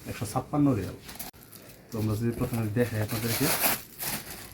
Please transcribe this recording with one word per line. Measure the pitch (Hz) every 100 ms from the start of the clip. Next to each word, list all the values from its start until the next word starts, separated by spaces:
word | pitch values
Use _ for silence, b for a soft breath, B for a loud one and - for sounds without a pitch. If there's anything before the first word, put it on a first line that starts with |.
| -
একশো | - 104
ছাপ্পান্ন | 131 - 147 143 120
রিয়াল। | 92 - - - - - - - - - -
তো | 113
আমরা | 110 107
যদি | 117 117
প্রথমে | 123 117 110 107
দেখাই | 117 110 104
আপনাদেরকে, | 110 113 110 147 - - - - - - - - - -